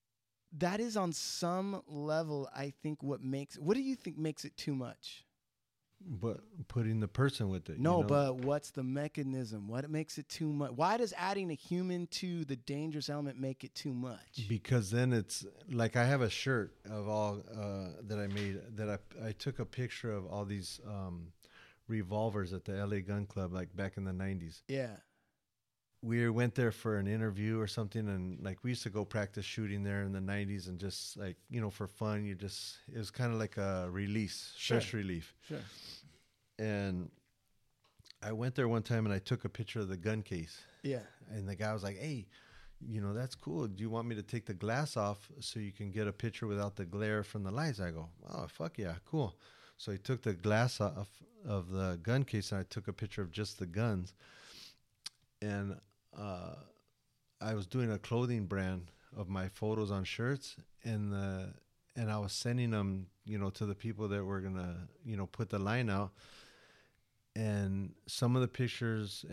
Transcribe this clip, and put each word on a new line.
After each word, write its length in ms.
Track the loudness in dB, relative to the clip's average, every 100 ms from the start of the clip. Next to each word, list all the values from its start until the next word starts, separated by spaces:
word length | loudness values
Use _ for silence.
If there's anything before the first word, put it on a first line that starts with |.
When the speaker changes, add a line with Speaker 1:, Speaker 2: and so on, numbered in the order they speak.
| _ _ _ _ _ 0
Speaker 1:
that 220 | 2 2
is 160 | 2 2
on 160 | 2
some 720 | 2 -2 0 2 2 0 -2 -6
level, 600 | -4 2 4 2 0 -2
I 160 | -4 -6
think, 320 | -4 -4 -2
what 180 | -2 -2
makes, 340 | 0 -2 -2 -2
what 180 | 2
do 80 | 4
you 120 | 2
think 240 | -2 -4 -2
makes 260 | -2 -2
it 120 | -8 -6
too 180 | -2
much? 500 | -2 -2 -8 -14 -14 -20 _ _ _ _ _ _ -14
Speaker 2:
But 400 | -8 -2 -2 -4 -8 -12 -4
putting 320 | 0 2 2
the 80 | 2
person 400 | 4 4 4 0
with 200 | 0 -2
it, 60 | 2
you 60 |
Speaker 1:
No, 200 | 4 4
Speaker 2:
know? 40 | 6
Speaker 1:
but 280 | 6 4 2
what's 260 | 2 0 0
the 120 | -4
mechanism? 840 | -2 0 -2 -2 -2 -2 -4 -6 -4
What 200 | -4 -2
makes 280 | -2 -2 -8
it 100 | -8
too 240 | -2 0
much? 200 | 2 0
Why 240 | 4 4 4
does 140 | 2 0
adding 340 | 0 0 0
a 40 |
human 520 | -2 0 0 2 0 -2
to 360 | -2 -2 -2
the 120 | -2 -4
dangerous 520 | -4 -2 -2 -2 -2
element 300 | -2 -2 -2
make 240 | -2 -4
it 100 | -8
too 200 | -6 -2
much? 520 | -2 -2 -6 -10 -4 0
Speaker 2:
Because 420 | 0 4 4 4
then 220 | 4 6
it's, 340 | 4 2 -4 -8 -12 -2
like, 260 | 2 4 6
I 80 |
have 160 | 6 6
a 100 | 4
shirt 440 | 2 2 2 2 -6 -8
of 200 | -4 0
all, 340 | 2 2 0 -6
uh, 420 | -6 -4 -4 -6 -6
that 160 | -4 0
I 80 | 0
made, 340 | 0 0 -2 -6 -4
that 120 | -2 -2 -6 -6
I, 60 | -6
I 40 |
took 260 | -4 -4 -4
a 60 | -4
picture 460 | -2 -4 -2 -2
of 140 | -2 -2
all 180 | -2
these, 360 | -2 -2 -4 -8 -6
um, 460 | -4 -4 -4 -8 -14 -20 -20 -20 -12 -2
revolvers 640 | -2 2 2 2 2 0
at 120 | -2
the 120 | -2 0
L 160 | 0
A 80 | 0
Gun 260 | 0 -2 -2
Club, 260 | -2 -2
like, 220 | -2 -4 -4
back 200 | -4 -2
in 80 |
the 80 | -2
nineties. 500 | 0 0 -2 -4 -8 -4
Speaker 1:
Yeah. 280 | -2 -2 -6 -16 _ _ _ _ _ _ _ _ _
Speaker 2:
We 260 | 2 4 6
went 260 | 6 4
there 180 | 6 4
for 260 | 4 2 2
an 100 | 4
interview 500 | 2 2 2 2 2
or 80 | 0
something, 400 | 0 -2 0 0
and, 300 | 0 0 -2
like, 220 | -4 -2
we 80 | -2
used 120 | -2
to 80 | -2
go 140 | -2
practice 400 | 0 0 0 -4 -4
shooting 360 | -2 0 2
there 200 | 2 2
in 100 | 0
the 80 | 0
nineties 480 | 0 0 0 -2 -4
and 100 | -4
just, 380 | -4 -4 -6 -6
like, 200 | -6 -6 -4
you 120 | -2
know, 100 | 0
for 160 | -2 -4
fun, 360 | -2 0 2
you 100 | 0
just, 420 | -2 -4 -6 -8 -10 -8
it 60 | -6
was 120 | -4
kinda 240 | 0 0 2
like 200 | 0 0
a 320 | 2 2 0
release, 640 | 0 2 2 0 -4 -10 -4
Speaker 1:
Sure. 240 | 4 4
Speaker 2:
stress 120 | 4
relief. 420 | 0 0 -2 -6 -14 -10
Speaker 1:
Sure. 140 | -8 -10 -14 -14 -16 -18 -20 _ _ _ -4
Speaker 2:
And 520 | 0 0 0 0 -4 -10 _ _ _ _ _ _ _ _ -20 -10
I 100 | -4
went 220 | -2 0
there 140 | 4 4
one 140 | 4
time 220 | 4 4 4
and 60 |
I 40 | 2
took 260 | 2 0
a 40 | -2
picture 320 | -4 -4 -2
of 80 | -2
the 80 | 0
gun 260 | 0 0
case. 380 | 0 -4 -4 -10 -18 -6
Speaker 1:
Yeah. 200 | -2 -2 -6 -16 -8
Speaker 2:
And 200 | -4 -2
the 60 | 0
guy 160 | 0
was 100 | 0
like, 160 | -2 -4
"Hey, 280 | -4 -4 -8 -16 -20 -20 -18 -12
you 200 | -4 0
know, 120 | 0
that's 220 | 0 -2
cool. 320 | -6 -4 -2 -2
Do 140 | -2
you 80 | -2
want 160 | -2 -2
me 60 | -4
to 60 |
take 240 | -4 -4 -4
the 80 |
glass 420 | -2 0 0 0 0
off 340 | 0 0 -8 -12
so 200 | -8 -4
you 120 | -6
can 180 | -6 -4
get 140 | 0 0
a 40 |
picture 340 | 0 -2 -2 0
without 300 | 0 0 -2
the 80 | -4
glare 360 | 0 2 2
from 180 | 0 -2
the 80 | -2
lights?" 280 | 0 0 0
I 100 | -2
go, 200 | -2 -8 -10 -8
"Oh, 180 | -6 -6
fuck 320 | -4 -6 -2
yeah, 180 | -4 -4
cool." 340 | -2 0 0 -4 -18 -20 -20 -10
So 160 | -6
he 60 | -4
took 240 | -2 0
the 100 | 0
glass 460 | 2 4 6 6 4
off 420 | 0 0 -6 -10 -20 -10
of 260 | -2 0 0
the 280 | 0 2 2
gun 220 | 2 4
case 280 | 4 0 0
and 80 | -2
I 40 |
took 240 | -2 -6 -6
a 40 |
picture 300 | -4 -4 -4
of 80 | -4
just 260 | -2 -4 -4
the 80 | -4
guns. 480 | 0 2 2 -2 -8 -20 -20 -20 -18 -18 -20 _ _ -16 _ _ -6
And, 360 | -2 0 0 -4 -12 _ _ -8
uh, 380 | -6 -4 -6 -10 -14 -20 _ _ _ _ _ -6
I 100 | -2
was 140 | 0 0
doing 240 | 2 2
a 80 | 0
clothing 480 | 2 2 4 2 2
brand 440 | 2 2 0 -4 -14 -12
of 140 | -6 -2
my 200 | 0 -2
photos 400 | 0 2 2 2
on 140 | 2
shirts, 520 | 0 0 0 0 -4 -14 -18 -8
and 300 | -2 0 2
the, 400 | 0 0 -2 -4 -10 -18 _ _
and 160 | -2 0
I 80 | 0
was 140 | 0
sending 380 | -2 0 2 4
them, 380 | 4 2 0 -4 _ -4
you 100 | 0
know, 140 | 0
to 160 | 0 -2
the 80 |
people 340 | 0 -2 -2 0
that 160 | 0
were 160 | 0 0
gonna, 480 | 0 -2 -2 -4 -8 -10
you 100 | -4 -2
know, 80 | -2
put 240 | -2 -2
the 80 | 0
line 320 | 2 2 4
out. 240 | 2 0 -6 -20 -20 -20 -20 -20 -20 _ _ _ _ _
And 600 | -2 2 2 2 0 -2 -8 -8
some 280 | 2 4
of 60 | 6
the 80 | 4
pictures 800 | 2 -2 0 0 0 -2 -6 -4